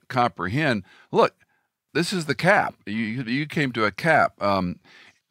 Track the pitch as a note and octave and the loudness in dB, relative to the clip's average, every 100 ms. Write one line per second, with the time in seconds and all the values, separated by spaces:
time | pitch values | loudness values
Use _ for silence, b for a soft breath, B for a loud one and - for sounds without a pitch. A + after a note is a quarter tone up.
0 | - B2+ A#2+ - F2+ C3 D#3 A2 - b | -4 -2 -2 -2 -4 -2 0 -2 -6 b
1 | b F#3+ G3 _ _ _ _ _ _ C#3+ | b 2 2 _ _ _ _ _ _ -4
2 | F3 F#3 D3 C3+ E3+ G3 - - - G#2+ | -2 -4 -4 0 2 2 0 -6 -8 -4
3 | A2 A#2+ A2+ C3 D3+ E3+ C#3 A#2 G#2 - | -4 -4 -4 -4 -4 -2 -2 0 -2 0
4 | E3 C#3+ E2 - G2+ G2 F2+ - b b | 2 4 2 0 0 2 0 -6 b b
5 | b b - | b b -6